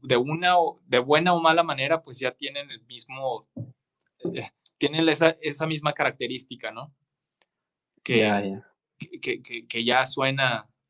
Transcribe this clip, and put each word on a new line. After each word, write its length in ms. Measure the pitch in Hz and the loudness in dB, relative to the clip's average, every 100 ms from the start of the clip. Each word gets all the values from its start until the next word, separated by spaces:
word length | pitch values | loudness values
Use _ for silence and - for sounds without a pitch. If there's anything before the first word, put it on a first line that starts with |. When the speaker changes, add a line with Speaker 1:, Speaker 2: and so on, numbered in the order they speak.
Speaker 1:
de 140 | 131 120 | 2 2
una 400 | 135 165 180 180 | 2 0 2 2
o, 220 | 156 - - | 2 -6 0
de 140 | 123 | 2
buena 340 | 131 151 180 | 4 4 4
o 60 | 170 | 4
mala 240 | 165 165 | 4 4
manera, 380 | 165 135 139 160 | 2 0 0 0
pues 160 | - 123 | -4 -6
ya 100 | 127 | -6
tienen 400 | - 139 143 143 | -6 -10 -10 -12
el 140 | 113 117 | -16 -18
mismo, 600 | 123 - 131 131 110 _ - 117 - _ _ _ _ 175 | -16 -14 -8 -6 -6 _ -14 -14 -16 _ _ _ _ -8
eh, 160 | - 120 _ _ - | -8 -10 _ _ -4
tienen 300 | 143 156 165 | -2 2 2
esa, 280 | 170 165 - | 4 2 2
esa 240 | 156 143 160 | -6 -4 -4
misma 260 | 156 147 | -2 -2
característica, 800 | 147 135 127 123 127 - 127 110 | 0 -2 -2 -6 -8 -12 -12 -12
¿no? 240 | 113 147 _ _ _ _ - _ _ _ _ _ _ | -12 -16 _ _ _ _ -20 _ _ _ _ _ _
Que, 140 | - 117 | 0 2
Speaker 2:
Ya, 200 | 107 101 | 4 2
ya. 220 | 101 98 - _ _ - | -2 -8 -14 _ _ -20
Speaker 1:
que, 220 | - - | -18 -10
que, 220 | 135 131 | -8 -8
que, 240 | 131 117 - | -10 -14 -8
que 180 | 117 | -2
ya 220 | 117 127 131 | 2 2 2
suena, 640 | - 135 135 127 113 - _ | 0 -2 0 0 -2 -8 _